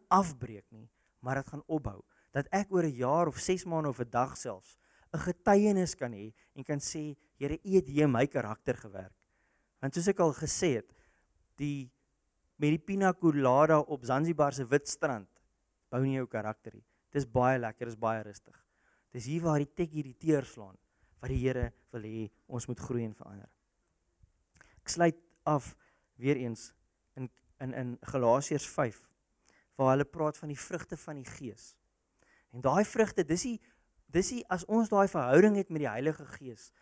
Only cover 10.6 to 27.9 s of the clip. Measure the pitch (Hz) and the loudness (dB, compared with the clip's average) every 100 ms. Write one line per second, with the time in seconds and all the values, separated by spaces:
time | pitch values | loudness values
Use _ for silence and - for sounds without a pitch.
10.6 | 180 113 - _ _ _ _ _ _ - | 0 0 -4 _ _ _ _ _ _ -8
11.6 | 143 143 123 _ _ _ _ _ _ - | -6 -6 -10 _ _ _ _ _ _ -2
12.6 | 147 160 - 196 190 175 170 147 131 131 | 2 2 0 2 2 4 2 4 6 6
13.6 | 156 151 - 139 120 131 165 151 143 131 | 6 4 2 -4 -2 0 2 2 0 0
14.6 | 117 143 - - 151 113 92 _ _ _ | 0 0 0 -4 -4 -4 -10 _ _ _
15.6 | _ _ _ 123 135 135 123 110 107 - | _ _ _ -2 0 -2 -4 -4 -6 -8
16.6 | 110 104 _ _ _ 143 123 127 127 131 | -12 -20 _ _ _ -6 -2 2 2 2
17.6 | 117 - 120 110 113 113 104 98 _ _ | -2 -8 -10 -4 -2 -2 -6 -16 _ _
18.6 | _ _ _ _ _ 123 117 165 165 147 | _ _ _ _ _ -12 -6 -2 0 0
19.6 | 143 - 165 151 139 120 160 143 123 113 | 0 -4 -6 -6 -10 -4 0 0 0 -12
20.6 | 98 98 _ _ _ _ 127 131 127 127 | -20 -20 _ _ _ _ -6 -2 0 -2
21.6 | 117 - _ 120 107 113 107 _ - 123 | -4 -8 _ -12 -10 -8 -10 _ -12 -10
22.6 | - 117 135 120 110 104 - 98 - _ | -8 -10 -6 -6 -6 -10 -18 -20 -20 _
23.6 | _ _ _ _ _ _ _ _ _ _ | _ _ _ _ _ _ _ _ _ _
24.6 | _ _ - 170 170 - _ _ 151 147 | _ _ -6 2 2 2 _ _ 0 0
25.6 | - - _ _ _ - 131 139 123 107 | -2 -16 _ _ _ -4 -2 0 -2 -8
26.6 | - _ _ _ _ 135 127 _ _ - | -14 _ _ _ _ -14 -14 _ _ -12
27.6 | 131 131 123 | -8 -6 -6